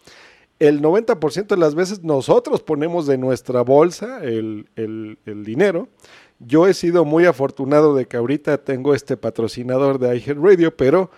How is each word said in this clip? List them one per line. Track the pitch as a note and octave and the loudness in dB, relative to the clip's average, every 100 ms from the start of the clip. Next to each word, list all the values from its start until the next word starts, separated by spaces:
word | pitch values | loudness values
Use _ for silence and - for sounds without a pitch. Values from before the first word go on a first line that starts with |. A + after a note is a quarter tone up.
| _ - - _ _ - | _ -20 -20 _ _ 0
El | D3 D3 | 2 4
noventa | D3+ G3 A#3 F#3+ | 2 2 0 -2
por | D#3 | -2
ciento | D#3 G#3 | -4 -2
de | G3 | 0
las | D#3 | 2
veces | D3+ F#3 G3+ | 0 -4 -6
nosotros | E3 C#3 B2+ A3+ D4+ A#3 | -4 -2 2 2 2 -4
ponemos | - D3 D#3 F3 C#3+ | -4 -4 -2 -2 -2
de | C3 | 0
nuestra | B2+ B2 - B2 | -2 -4 -2 -2
bolsa | B2 C#3 F3 F3 G#3+ C4 | 4 4 4 0 -12 -10
el, | C#3 A2+ A2 G#2+ - - | -6 -6 -6 -10 -14 -10
el, | A2 A2 G#2+ - - | -10 -10 -14 -16 -16
el | G#2 | -14
dinero. | G#2+ B2 G3+ E3+ B3+ _ _ - _ _ | -8 -2 -2 -2 -10 _ _ -20 _ _
Yo | A#2+ D#3 F#3+ | 0 2 4
he | |
sido | - E3+ F3 | 2 0 0
muy | D3 D#3+ F3 | 2 2 2
afortunado | C3 C3+ - C3+ D3 D#3 | 2 -4 -4 0 2 4
de | C3+ B2 | 2 -2
que | A#2+ | -4
ahorita | A#2 D3 D#3 C#3+ | -4 -4 -2 -4
tengo | - C3 C#3 | -4 -4 -2
este | C3+ - B2+ | -2 -4 -6
patrocinador | A2+ - A2+ B2 B2 B2+ C#3 C3+ | -6 -4 -6 -6 -4 -2 0 0
de | B2 B2 | -2 -2
iHeartRadio, | C3 D3 F3+ F#3 E3 - | -6 0 2 4 2 2
pero | C3+ F3 F3+ | 2 2 0